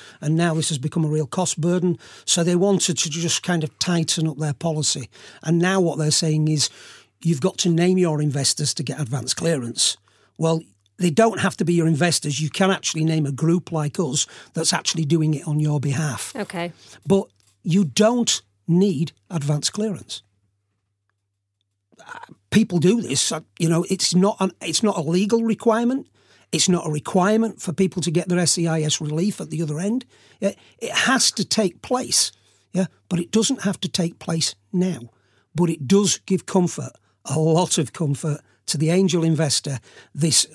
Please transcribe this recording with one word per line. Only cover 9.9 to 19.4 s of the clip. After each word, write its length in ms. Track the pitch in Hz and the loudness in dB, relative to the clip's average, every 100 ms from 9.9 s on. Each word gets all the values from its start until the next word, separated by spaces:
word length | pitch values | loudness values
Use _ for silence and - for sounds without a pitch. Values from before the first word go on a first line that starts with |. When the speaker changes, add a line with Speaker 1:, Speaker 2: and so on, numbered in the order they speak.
| - _ _ _ - | -2 _ _ _ -4
Speaker 1:
Well, 240 | 160 160 - _ _ - | 0 0 -4 _ _ -2
they 120 | 180 | 0
don't 300 | 151 226 190 | 4 4 4
have 160 | 190 - | -2 -2
to 80 | |
be 100 | 160 | 0
your 140 | 170 160 | 2 2
investors. 540 | 151 175 160 151 131 | 2 2 0 -2 -4
You 80 | 151 | -4
can 220 | - 190 | 0 2
actually 340 | 185 - 160 160 | 2 -2 -2 0
name 200 | 160 143 | 0 0
a 60 | |
group 400 | 131 160 175 - | 0 2 0 0
like 260 | 165 147 - | -4 -4 -2
us 280 | 156 151 - - - | -2 -2 -4 -8 -10
that's 200 | 165 165 | -4 0
actually 320 | 156 - 160 147 | 0 -2 -2 2
doing 280 | 165 156 | 2 2
it 140 | 151 - | 0 -2
on 100 | 151 | 0
your 180 | 151 147 | 2 0
behalf. 540 | 139 135 151 113 - 254 | 0 -2 -2 -4 -8 -8
Speaker 2:
Okay. 380 | 202 180 175 - - - 147 | -8 -6 -8 -10 -20 -8 2
Speaker 1:
But 200 | 196 - _ _ _ | 2 2 _ _ _
you 220 | 190 180 170 | 0 2 2
don't 560 | 117 214 240 233 - _ _ - | 4 4 4 0 -2 _ _ 0
need 460 | 170 202 143 170 - - | 2 4 2 -4 -6 -8
advance 400 | 175 | -4